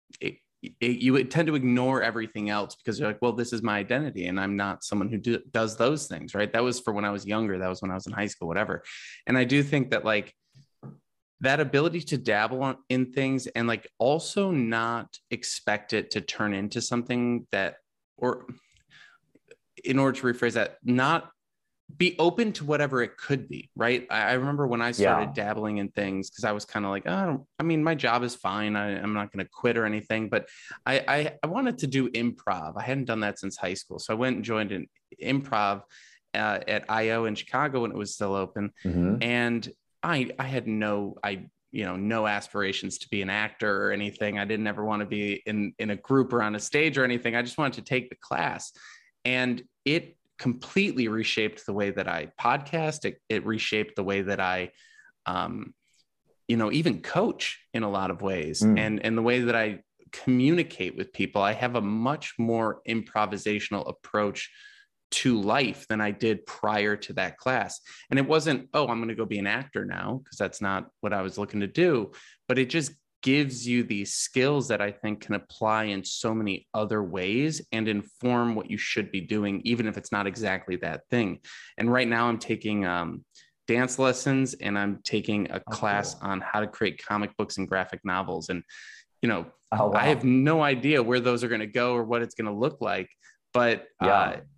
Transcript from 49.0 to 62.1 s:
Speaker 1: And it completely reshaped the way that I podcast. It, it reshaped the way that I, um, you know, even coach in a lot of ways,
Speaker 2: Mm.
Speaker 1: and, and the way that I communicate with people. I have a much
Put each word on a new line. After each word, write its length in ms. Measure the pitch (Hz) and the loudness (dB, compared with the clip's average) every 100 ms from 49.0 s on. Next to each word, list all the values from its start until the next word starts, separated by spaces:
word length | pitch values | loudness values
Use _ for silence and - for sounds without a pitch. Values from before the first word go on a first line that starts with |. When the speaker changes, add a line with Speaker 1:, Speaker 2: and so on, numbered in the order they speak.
| _ _ 123 | _ _ -2
Speaker 1:
And 360 | 127 127 120 - _ | 0 0 -2 -6 _
it 320 | - 160 170 _ _ _ | 0 0 -2 _ _ _
completely 720 | 127 123 - - 196 131 113 | -2 -2 -2 0 2 2 0
reshaped 580 | 110 110 - 107 104 | 0 -2 0 0 -2
the 80 | - | -6
way 180 | 101 101 | -2 0
that 160 | 98 92 | 0 -2
I 240 | 85 78 - | -2 -6 -2
podcast. 640 | 117 143 143 165 156 147 | 2 2 0 -2 -2 -2
It, 180 | - - _ | -6 -6 _
it 180 | 110 104 | -2 0
reshaped 480 | 110 - 107 107 | -2 0 -2 -2
the 80 | - | -4
way 200 | 95 98 | -2 0
that 180 | 95 98 | 0 0
I, 320 | 92 92 90 - - - - _ - | 0 0 -4 -10 -20 -20 -20 _ -4
um, 460 | 90 85 - - - _ _ _ _ _ _ - | -2 -2 -6 -12 -16 _ _ _ _ _ _ 0
you 80 | 117 | 2
know, 160 | 107 | 2
even 280 | 127 165 98 | 2 2 0
coach 600 | - 170 208 - - - _ | -2 0 0 0 -6 -8 _
in 120 | 117 | -4
a 40 | 107 | -2
lot 200 | 98 95 | 0 -2
of 100 | 87 | -2
ways, 400 | 98 92 76 87 | -2 -2 -4 2
Speaker 2:
Mm. 140 | 107 107 | 4 6
Speaker 1:
and, 260 | 107 107 | 4 0
and 120 | 110 113 | 0 2
the 60 | |
way 180 | 113 123 | 2 2
that 120 | 120 | 2
I 280 | 117 107 95 - _ - | 2 0 -2 -12 _ -20
communicate 840 | - - 127 131 175 165 - 90 - | -6 2 4 6 4 2 -2 -6 -4
with 160 | 92 | -8
people. 280 | - 98 101 | -4 -2 2
I 120 | 101 | 2
have 240 | 110 120 120 | 2 0 0
a 40 | |
much 540 | 101 110 120 | 0 0 0